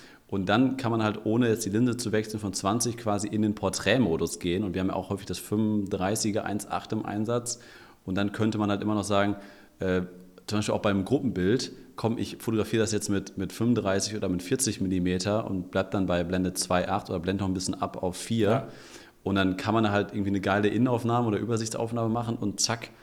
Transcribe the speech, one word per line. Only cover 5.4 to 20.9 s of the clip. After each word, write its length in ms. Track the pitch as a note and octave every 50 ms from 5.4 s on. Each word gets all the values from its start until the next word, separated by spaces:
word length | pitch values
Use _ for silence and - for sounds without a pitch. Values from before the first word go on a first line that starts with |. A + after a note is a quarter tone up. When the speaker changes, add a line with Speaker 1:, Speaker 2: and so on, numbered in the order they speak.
| - - G#2+ G#2+ A2 G#2+ G#2+ G#2 G2 G2 G2+ F#2 F2+ F#2+ A2 G#2+ - G#2+ G2 G#2 -
Speaker 1:
eins 260 | F2+ G2+ G#2 - -
acht 220 | - F2+ - -
im 140 | A2 A2 -
Einsatz. 540 | - G2 G#2+ A2 A2+ A#2+ A#2+ A#2 - - - - - - - - - - - -
Und 120 | F#2+ F#2+
dann 180 | G2+ G2+ G2+ -
könnte 240 | - A2 A2 G#2+
man 120 | G#2+ G#2+ G#2
halt 120 | G2+ G2
immer 120 | G2 G#2+ G#2+
noch 120 | G#2 F#2+
sagen, 320 | G#2+ G2+ G2+ G2+ G#2 G2+ G2+ - - - - - - _ -
äh, 220 | F#2+ F#2 F#2 F#2 F2+ - - - - - - - -
zum 120 | - G#2
Beispiel 180 | G#2+ G#2 - G#2+
auch 60 | G2+
beim 240 | - G#2 G2 G2 F#2
Gruppenbild, 640 | - B2+ D3+ C#3 A2+ F2 F2+ F2+ F#2+ A#2+ C3+ - - - - - - -
komm, 220 | - - A2 A#2
ich 220 | A2+ G#2 - - -
fotografiere 420 | - A2+ A2 G#2+ G2 - A#2+ A2
das 100 | G#2+ G#2
jetzt 160 | G#2+ G2+ -
mit, 300 | - G2+ G2 F#2+ - -
mit 160 | F#2+ F#2+ F2 -
fünfunddreißig 640 | - A2+ A#2+ A#2+ A2 G2 F#2+ F#2+ G2+ - G#2 G#2+
oder 100 | G#2 G2+
mit 160 | F#2 F#2 F2+ -
vierzig 380 | - C3 C3 - A2+ - -
Millimeter 680 | G2 F#2 F#2+ F2+ F2 F2+ F2+ F#2 F#2 G2+ G#2 A2+ A#2+ -
und 220 | G2 F#2 F2 -
bleib 200 | - F#2+ F#2+ -
dann 160 | - G2+ F#2+
bei 180 | F2+ F2 F2 F2
Blende 280 | E2+ F#2 F#2 F#2 F2+ F2+
zwei 360 | - - - F2+ F2+ F2+ F#2+
acht 200 | F#2+ G#2 - -
oder 100 | G2+ E2+
blende 240 | D#2+ F#2 G2 G2 G2
noch 60 | F#2
ein 40 | F#2+
bisschen 280 | F#2+ F#2 - - -
ab 220 | G2 - - - F#2
auf 140 | F2+ F2+
vier. 320 | - - - A2+ A2+ G2+ G2+
Speaker 2:
Ja. 180 | A#2 B2+ - - - - - - - - - - _ _ -
Speaker 1:
Und 120 | G2 G2
dann 200 | G2 F#2+ F#2+ F#2
kann 180 | - - A2 G#2+
man 180 | A2+ A2 G#2
halt 200 | G2+ G#2 G2+ -
irgendwie 200 | - G#2+ G2 G2+
eine 100 | G2+ G2
geile 260 | F#2 G2+ G2 G#2 G#2
Innenaufnahme 580 | G#2 F#2+ A2 B2+ C3